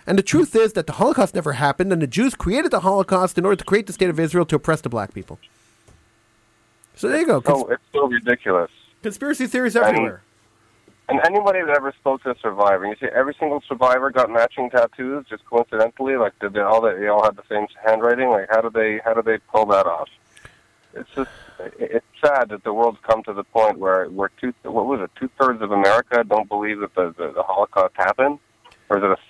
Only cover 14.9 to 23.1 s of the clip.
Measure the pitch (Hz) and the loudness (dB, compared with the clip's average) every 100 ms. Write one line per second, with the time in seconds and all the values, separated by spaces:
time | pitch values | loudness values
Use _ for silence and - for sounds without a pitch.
14.9 | - 127 143 131 107 - 120 117 110 113 | -2 -8 -8 -10 -16 -4 -2 0 0 -2
15.9 | - 135 131 110 - 101 101 101 113 113 | -2 -2 0 -2 -2 -6 -2 2 2 2
16.9 | 95 104 104 107 101 - 107 107 - 110 | 0 0 2 2 0 -6 -6 -6 -4 0
17.9 | 110 117 123 127 107 95 113 113 113 110 | 2 2 2 2 0 2 0 0 0 -2
18.9 | 107 113 113 113 110 _ 107 104 98 90 | -2 -2 -2 0 -2 _ 0 2 2 2
19.9 | 82 71 _ _ - - _ _ _ _ | -2 -8 _ _ -20 -20 _ _ _ _
20.9 | - - 139 131 - - - - - 120 | -18 -12 -8 -10 -10 -20 -18 -14 -10 -4
21.9 | 117 - - 151 139 113 101 113 107 117 | -4 -6 -2 0 2 -2 -6 -6 0 0
22.9 | 104 - | 0 -2